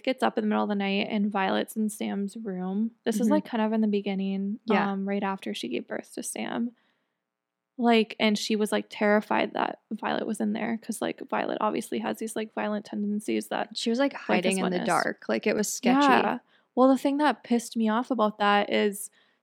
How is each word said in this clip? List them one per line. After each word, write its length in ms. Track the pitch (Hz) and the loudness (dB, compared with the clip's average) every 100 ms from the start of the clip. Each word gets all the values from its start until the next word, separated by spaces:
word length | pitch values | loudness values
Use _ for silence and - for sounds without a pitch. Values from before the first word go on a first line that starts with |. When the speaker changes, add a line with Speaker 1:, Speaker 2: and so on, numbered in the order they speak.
Speaker 1:
gets 180 | - 262 | -2 0
up 140 | 226 220 | 0 0
in 60 | |
the 40 | 214 | 0
middle 160 | 214 | 0
of 40 | 208 | 0
the 40 | 202 | 0
night 320 | 196 196 220 | 0 -2 0
and 200 | 214 208 | 0 0
Violet's 440 | 196 190 214 214 220 | 0 0 0 -2 -2
in 120 | 214 | -4
Sam's 460 | - 220 202 202 233 | -4 -4 -4 -6 -6
room? 540 | 220 185 185 196 226 - | -8 -6 -4 -2 -4 -4
This 120 | - 226 | -4 0
is, 60 | |
Speaker 2:
Mm-hmm. 100 | 226 | 2
Speaker 1:
like, 120 | 202 - | 2 0
kind 160 | 226 | -2
of 100 | 214 | 0
in 60 | 220 | 0
the 60 | 214 | 0
beginning, 720 | 202 202 190 190 196 196 220 220 | 0 -2 -2 -2 -2 -4 -4 0
Speaker 2:
Yeah. 260 | 196 202 | 2 2
Speaker 1:
um, 160 | 196 196 | -2 -4
right 140 | 202 | -2
after 300 | 196 196 220 | -2 -4 -6
she 140 | 202 240 | -8 -6
gave 180 | 247 220 | -6 -6
birth 260 | 220 - - | -10 -10 -12
to 60 | |
Sam. 480 | - - - - 240 - _ _ _ _ _ _ _ _ _ - | -10 -8 -6 -4 -6 -8 _ _ _ _ _ _ _ _ _ 0
Like, 380 | 240 226 220 - | 4 6 4 0
and 200 | 220 214 | 0 2
she 180 | - 220 | 0 0
was, 160 | 208 | 0
like, 140 | 208 - | 0 -4
terrified 640 | - 208 208 - 214 - | 0 4 4 4 0 0
that 280 | - - - - | -2 -4 -4 -10
Violet 340 | 214 208 - - | -6 -2 -2 -2
was 140 | 214 | -2
in 120 | 214 | -2
there 240 | 208 233 226 | -2 -4 -6
'cause, 200 | - 214 | -6 -6
like, 180 | - - - | -6 -6 -6
Violet 300 | 214 - - | -4 -2 -2
obviously 380 | 214 240 226 233 | -2 -2 -4 -6
has 200 | 214 220 | -4 -6
these, 160 | 226 | -6
like, 200 | 226 220 | -6 -8
violent 320 | - 208 208 - | -4 -4 -4 -6
tendencies 600 | 214 208 208 - 220 214 | -6 -4 -2 -2 -4 -2
that 280 | - 226 - | -4 -6 -4
Speaker 2:
She 140 | 233 | -2
was, 80 | 233 | 0
like, 140 | 277 | 0
Speaker 1:
Blythe 100 | - | -2
Speaker 2:
hiding 340 | - 214 180 190 | -2 0 2 0
Speaker 1:
has 80 | 185 | 0
Speaker 2:
in 40 | |
the 60 | 180 | 0
Speaker 1:
witnessed. 80 | - | 2
Speaker 2:
dark. 420 | 170 - - - | 2 0 -2 -4
Like, 180 | 220 214 | -2 0
it 80 | |
was 140 | 214 208 | 0 -2
sketchy. 260 | - 240 262 | 0 2 4
Speaker 1:
Yeah. 400 | 285 247 202 247 - _ _ | 6 4 2 -2 -8 _ _
Well, 140 | - 262 | 4 6
the 80 | 262 | 6
thing 200 | 285 277 | 2 2
that 240 | 302 - | 2 0
pissed 320 | - 240 - 233 | 0 -2 0 0
me 120 | 220 | 2
off 220 | 220 247 | 2 0
about 280 | 226 214 214 | 2 2 2
that 320 | 202 202 202 | 4 4 4
is, 380 | 214 214 196 - _ _ _ | 2 2 0 -10 _ _ _